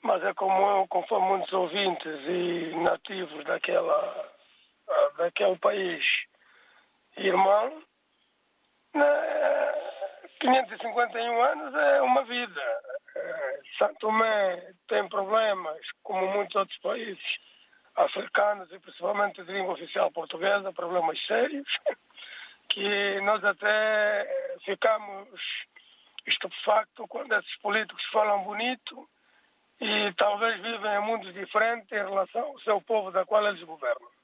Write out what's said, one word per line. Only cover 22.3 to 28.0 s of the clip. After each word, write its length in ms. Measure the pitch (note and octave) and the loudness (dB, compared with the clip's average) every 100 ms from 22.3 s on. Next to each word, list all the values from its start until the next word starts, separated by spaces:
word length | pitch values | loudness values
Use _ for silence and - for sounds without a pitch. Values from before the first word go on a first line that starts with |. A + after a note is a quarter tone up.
| - - - _ | -18 -18 -20 _
que 540 | - G3+ G3+ G3+ G3 | -4 0 0 0 0
nós 220 | G3 G#3+ | 0 2
até 1120 | G3 F#3+ G#3 G#3+ A3 G#3+ G#3 G#3 G3+ C5+ C5 C5+ - | 0 0 2 2 2 2 2 0 -2 -4 -6 -10 -6
ficamos 760 | G4 E5 E5 G3 G3 G3+ F#3+ - - - - _ _ _ - - | 0 2 2 -2 -12 -14 -12 -10 -10 -12 -20 _ _ _ -16 -4
estupefactos 800 | - F#3+ - - G#3+ G#3+ - A3 | -4 -4 -8 2 2 2 -8 -12
quando 240 | - C#4 | -10 -2
esses 240 | G#3+ - - | -2 -2 -8
políticos 400 | G#3 G#3 G#3 F#3+ | -2 0 -2 -8